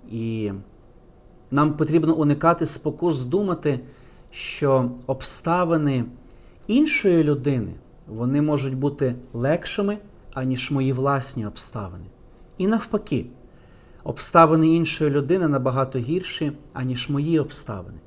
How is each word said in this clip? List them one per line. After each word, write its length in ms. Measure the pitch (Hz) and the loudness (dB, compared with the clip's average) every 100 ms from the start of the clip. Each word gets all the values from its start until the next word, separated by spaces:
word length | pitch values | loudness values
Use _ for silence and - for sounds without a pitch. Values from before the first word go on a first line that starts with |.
| - | -10
І 400 | 113 113 113 104 98 - - - - - - - - - | -6 -4 -4 -4 -6 -12 -20 -20 -20 -20 -20 -20 -20 -2
нам 220 | 135 151 | 2 2
потрібно 420 | 147 147 165 160 160 | 2 2 2 4 2
уникати 500 | 147 143 165 165 160 | 2 4 2 2 -2
спокус 580 | - 151 151 175 147 | -2 -6 -2 -2 0
думати, 560 | 123 185 202 165 151 127 - - - - - | 0 0 0 0 -2 -2 -6 -20 -20 -20 -20
що 600 | - - - 143 135 123 - - | -14 -12 -2 2 4 2 -4 -6
обставини 960 | 131 - - 165 175 175 165 147 127 117 - - - - - - | -6 -6 -6 0 0 2 2 2 0 -4 -8 -20 -20 -20 -16 0
іншої 560 | 240 311 - 196 170 | 2 4 2 4 4
людини, 500 | 147 135 131 131 95 82 - - - | 4 2 0 -2 -2 -10 -18 -20 -14
вони 340 | 110 123 143 | -4 0 2
можуть 340 | 151 147 135 131 | 2 0 0 -2
бути 400 | 143 143 131 123 - | -2 0 -2 -2 -10
легшими, 640 | 113 135 170 - - 202 208 - - - | -4 0 0 -2 -2 -2 -4 -10 -20 -12
аніж 380 | 135 131 123 - | -6 -2 -2 -2
мої 220 | 139 135 | 0 0
власні 520 | 127 135 139 127 - 104 | 0 0 0 -2 -8 -8
обставини. 600 | - - 117 95 90 85 - - - - - | -8 -12 -10 -10 -12 -16 -20 -20 -20 -20 -2
І 100 | 190 | 0
навпаки, 580 | 226 - 208 - 131 - - - - - - - - | 0 0 -4 -2 -4 -4 -14 -20 -20 -20 -20 -20 -14
обставини 640 | - - - 170 160 160 160 | -10 -8 2 6 6 6 6
іншої 420 | 165 160 - 151 | 4 2 0 0
людини 380 | 143 135 185 165 | 2 2 2 2
набагато 520 | 139 127 127 131 135 | 2 0 0 -2 -2
гірші, 520 | 117 175 180 - - - - | -2 -4 -4 -4 -4 -4 -12
аніж 360 | - 127 123 - | -6 -4 -4 -2
мої 300 | 143 147 165 | 0 2 2
обставини. 580 | - - - 101 90 92 | 0 -6 -10 -10 -10 -16